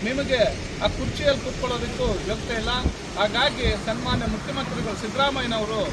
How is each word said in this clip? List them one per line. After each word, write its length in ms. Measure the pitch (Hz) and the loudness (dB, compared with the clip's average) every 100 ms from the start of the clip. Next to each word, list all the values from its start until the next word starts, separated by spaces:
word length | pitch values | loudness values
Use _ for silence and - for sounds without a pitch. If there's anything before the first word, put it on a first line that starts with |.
| 208 | -2
ನಿಮಗೆ 340 | 269 277 262 190 - - - | -2 2 4 4 2 -6 -2
ಆ 40 | 208 - | 0 0
ಕುರ್ಚಿಯಲ್ಲಿ 460 | 254 - 294 277 247 | -2 2 2 2 0
ಕೂತ್ಕೊಳ್ಳೋದಕ್ಕೂ 640 | - 247 240 233 226 247 190 - | -2 -2 -2 -2 0 0 0 -2
ಯೋಗ್ಯತೆ 260 | 220 - 226 | -4 -2 -2
ಇಲ್ಲ. 120 | 226 247 - - - 175 | 0 0 0 -2 -8 0
ಹಾಗಾಗಿ 480 | 208 226 277 247 233 202 220 | 2 4 2 2 0 0 -2
ಸನ್ಮಾನ್ಯ 380 | 226 247 247 226 214 | -2 0 0 0 -2
ಮುಖ್ಯಮಂತ್ರಿಗಳು 600 | - 277 269 - - 208 | -2 -4 -2 -2 -2 -4
ಸಿದ್ದರಾಮಯ್ಯನವರು 800 | 214 247 277 269 240 226 214 220 170 | -4 2 2 2 0 0 0 0 -2